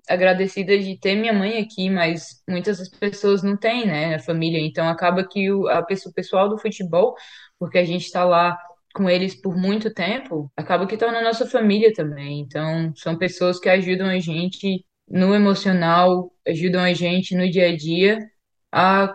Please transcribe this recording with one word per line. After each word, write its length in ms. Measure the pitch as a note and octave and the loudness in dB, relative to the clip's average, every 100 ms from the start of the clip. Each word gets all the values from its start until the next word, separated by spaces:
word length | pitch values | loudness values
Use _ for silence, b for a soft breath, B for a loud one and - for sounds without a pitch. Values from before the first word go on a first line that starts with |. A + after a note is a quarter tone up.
| - | -4
agradecida 720 | F3+ F#3 F3+ F#3+ G3 F#3+ G3+ | 2 2 2 0 -4 0 0
de 180 | F#3+ F#3 | 0 -4
ter 180 | F#3+ G3+ | -2 0
minha 160 | A3+ | 0
mãe 240 | G#3 G3 A3+ | 0 0 -4
aqui, 320 | G#3 - F#3 | -6 -4 -2
mas 520 | F#3 E3 E3 - - - | 0 0 -2 -10 -16 -8
muitas 320 | F3+ F#3+ F#3+ | -4 -4 -6
das 80 | F#3 | -8
pessoas 560 | - G3+ G3+ G3+ G3+ | -6 -6 -2 0 2
não 140 | G3 G3+ | 0 0
têm, 280 | A3+ A#3+ G#3+ | 0 0 -2
né, 300 | D3 E3 D#3 | -2 -2 -4
a 40 | |
família. 380 | - E3 E3 D#3+ D#3 | -4 -4 -2 -2 -4
Então, 220 | E3+ E3 | -2 -2
acaba 400 | E3 F3 F#3 F#3+ | 0 0 0 -2
que 240 | G3+ G3 | -4 -2
o, 160 | G3 F#3 | 0 0
a 160 | E3+ | 0
pessoa, 280 | E3+ G3 F3+ | 0 -6 -6
o 40 | - | -10
pessoal 320 | - F#3+ G#3 | -2 0 2
do 100 | G#3+ | 0
futebol, 560 | G#3+ - F3+ E3 A#3+ B B B B _ | -6 -6 -2 2 2 B B B B _
porque 180 | F3 F#3 | -2 0
a 60 | F3 | 0
gente 240 | F3 - | -2 -4
tá 140 | F3+ | 0
lá 340 | F3+ E3+ F3 E3+ - - _ | 2 4 2 -2 -12 -20 _
com 160 | - F#3 | -2 2
eles 320 | F3+ F#3+ - | 2 0 -4
por 160 | G3 F3 | -4 -2
muito 380 | F#3+ G#3+ A3 | 0 0 -4
tempo, 580 | - F3 B3+ C4+ D#3+ C#3+ - | -4 -4 -4 -6 -8 -8 -10
acaba 300 | D#3 F3 F#3+ | -2 -2 0
que 100 | A3 | -2
torna 220 | A#3 A#3 | -2 0
a 40 | |
nossa 220 | A3+ A3+ B3 | -2 -2 -2
família 480 | B3 G#3+ G#3 A3 | 2 2 4 4
também. 460 | G#3+ D3+ C#3+ C#3+ D3 | 4 -4 -6 -8 -8
Então, 520 | C3 D3+ D#3 E3 E3 - | -8 -6 -4 -2 -4 -6
são 200 | E3 E3 | -6 -4
pessoas 440 | F3+ - F3+ F3+ | -4 0 -2 0
que 100 | G3 | 2
ajudam 380 | F#3+ F#3 F3+ F#3+ | 2 2 -2 0
a 120 | F#3 | -2
gente 640 | E3 D#3+ F3+ - G3 F#3 - _ _ | -2 -4 -4 -4 -4 -4 -6 _ _
no 260 | F#3 F#3 G#3 | 0 4 4
emocional, 1000 | G3+ G3 G3 F#3 E3 E3+ F3+ F3+ F3 - E3+ | 4 4 2 2 4 6 6 4 -2 -6 -4
ajudam 360 | D#3+ F3+ F3+ | -2 0 2
a 100 | F3+ | 0
gente 440 | F3 F3 F#3 F#3 F3+ | 0 0 0 -2 -2
no 140 | F3+ | 0
dia 180 | F3+ F3 | 2 2
a 80 | E3 | 2
dia 400 | D#3 E3+ G3 A3 G#3+ _ _ _ _ | -2 2 2 2 -6 _ _ _ _
a 360 | - F#3 G3 G3 | 2 4 4 0